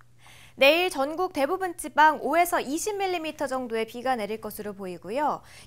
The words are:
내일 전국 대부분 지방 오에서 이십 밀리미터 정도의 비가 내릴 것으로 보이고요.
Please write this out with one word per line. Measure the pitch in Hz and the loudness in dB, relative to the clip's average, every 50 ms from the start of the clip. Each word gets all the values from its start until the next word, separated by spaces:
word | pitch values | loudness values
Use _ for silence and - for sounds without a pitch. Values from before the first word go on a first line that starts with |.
| - _ _ _ - - - - - - - | -20 _ _ _ -20 -20 -20 -20 -20 -12 2
내일 | - 262 277 320 349 359 370 | 6 6 6 6 6 2 0
전국 | 349 277 269 294 320 311 370 359 - | 0 -2 -2 -2 0 -2 -4 -2 0
대부분 | 294 269 285 370 370 381 359 330 | -2 0 0 0 -2 -4 -6 -8
지방 | - - 302 - 285 311 311 294 226 | -8 -10 -4 4 6 6 6 6 2
오에서 | - 254 302 339 349 349 349 285 | -2 0 2 4 4 4 2 -2
이십 | - 247 285 330 - 427 403 | -2 -2 -4 -4 -4 -4 -2
밀리미터 | 392 392 370 359 339 320 311 302 - 294 | -2 0 0 -2 -2 -4 -6 -6 -4 -4
정도의 | 240 262 262 254 220 226 226 220 | -4 -4 -4 -4 -4 -2 -4 -4
비가 | 220 - 240 233 262 262 | -4 -6 -6 -2 -2 -2
내릴 | 226 202 202 220 220 | -2 -2 -6 -6 -8
것으로 | 220 214 - - 202 208 | -8 -12 -10 -10 -10 -12
보이고요. | 196 196 196 185 175 165 - 180 226 285 302 254 175 - - - - - - | -10 -10 -10 -10 -10 -10 -10 -6 -4 -2 0 -2 -2 -4 -8 -16 -20 -18 -8